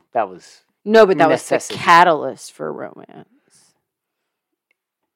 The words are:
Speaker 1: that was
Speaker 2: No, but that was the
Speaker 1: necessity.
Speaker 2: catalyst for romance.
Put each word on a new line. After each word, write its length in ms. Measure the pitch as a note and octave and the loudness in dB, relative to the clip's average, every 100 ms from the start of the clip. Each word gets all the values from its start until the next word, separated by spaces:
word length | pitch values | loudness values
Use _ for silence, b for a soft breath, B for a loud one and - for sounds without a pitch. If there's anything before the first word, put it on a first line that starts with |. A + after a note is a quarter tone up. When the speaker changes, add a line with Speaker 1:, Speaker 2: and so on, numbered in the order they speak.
| _ | _
Speaker 1:
that 160 | B2 G2 | -8 -8
was 380 | F2 - - _ _ | -10 -20 -20 _ _
Speaker 2:
No, 220 | G3+ A3+ G3+ | 0 4 4
but 120 | D#3 | 2
that 100 | D#3+ | 0
was 180 | B2 - | -2 -4
the 80 | C3 | -6
Speaker 1:
necessity. 240 | - - | -6 -4
Speaker 2:
catalyst 720 | F#3 E3+ F3+ D3 C3 G#2+ - | 2 4 4 0 -6 -12 -18
for 220 | - D#3 | -16 -14
romance. 1000 | C#3+ B2 - - - - C4+ _ _ _ _ _ _ _ _ _ _ _ _ _ _ _ _ _ | -14 -16 -20 -20 -20 -20 _ _ _ _ _ _ _ _ _ _ _ _ _ _ _ _ _ _